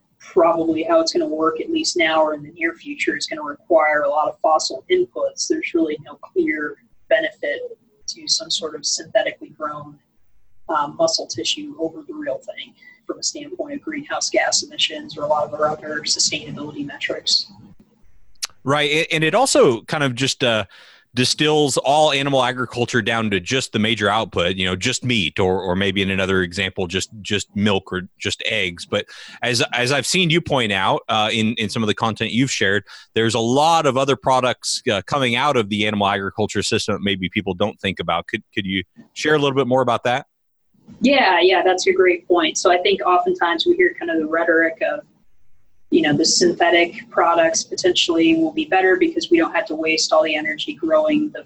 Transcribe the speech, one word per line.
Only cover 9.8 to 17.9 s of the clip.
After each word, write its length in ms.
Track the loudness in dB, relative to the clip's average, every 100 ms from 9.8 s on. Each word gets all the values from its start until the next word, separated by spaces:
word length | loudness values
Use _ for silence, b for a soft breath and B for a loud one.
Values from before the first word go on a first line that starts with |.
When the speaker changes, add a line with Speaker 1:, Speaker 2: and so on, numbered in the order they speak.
| -14 -20 _ _ _ -20 -20 -16 -4
Speaker 1:
um, 260 | -2 -2 0
muscle 320 | 0 0 -4
tissue 480 | -6 -6 -6 -8 -6
over 240 | -6 -6
the 100 | -14
real 240 | -10 -8 -8
thing 360 | -10 -16 -16 _ b b -12
from 140 | -8
a 40 |
standpoint 520 | -8 -8 -10 -10 -8 -10
of 60 |
greenhouse 480 | -8 -10 -8 -6 -2
gas 340 | -2 0 -2
emissions 540 | -4 -4 -4 -4 -12 -6
or 60 |
a 40 | -2
lot 160 | 0 -2
of 80 |
our 140 | -2 -2
other 340 | -2 -8 -6
sustainability 840 | -4 -2 -2 -4 -8 -12 -10 -10 -10
metrics. 680 | -8 -8 -6 -2 -2 -2 -14 -20 -20 _